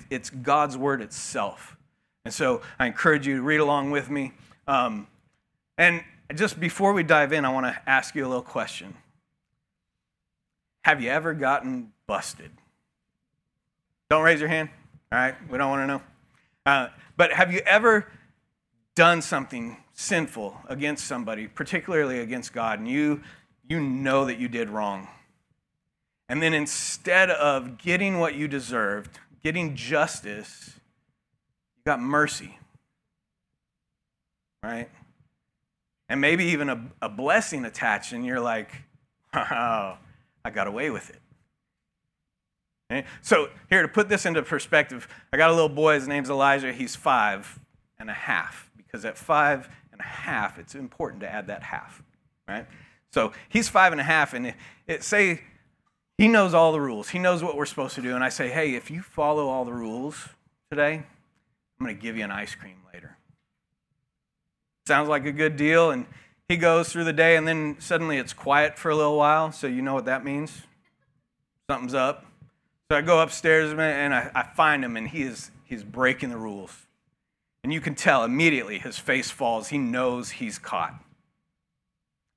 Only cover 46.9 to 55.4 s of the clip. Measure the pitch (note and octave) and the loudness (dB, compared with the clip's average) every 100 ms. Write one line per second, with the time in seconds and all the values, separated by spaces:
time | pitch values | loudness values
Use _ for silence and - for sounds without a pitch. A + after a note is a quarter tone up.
46.9 | - D3+ B2+ G#2 G2 G2+ - - _ _ | -4 2 2 2 -2 -8 -20 -20 _ _
47.9 | - A2 G2+ - G2 E2 - - _ _ | -16 -12 -8 -4 -4 -4 -10 -20 _ _
48.9 | A2+ A2 - - D3+ D3 C#3 - - _ | -12 -10 -8 0 2 4 2 -4 -20 _
49.9 | - - - - C3 G2+ - E2+ C3+ C3 | -16 -14 -10 -6 -4 -4 -8 -18 -16 -14
50.9 | - D#3+ - F#2+ G#2 G2 G2+ - - - | -8 -8 -8 -10 -8 -10 -12 -10 -10 -12
51.9 | - _ _ _ _ - G#2 A2+ - - | -20 _ _ _ _ -14 -12 -12 -20 -20
52.9 | _ _ - G#3 - - A3 A3+ G#3 F#3 | _ _ -2 -2 -4 -4 -2 2 6 6
53.9 | D#3 C#3+ D#3+ C#3+ B2+ A#2+ - - - - | 4 2 2 2 -2 -10 -12 -20 -16 -10
54.9 | D#3+ - G#3 F#3+ E3 | -8 0 2 2 0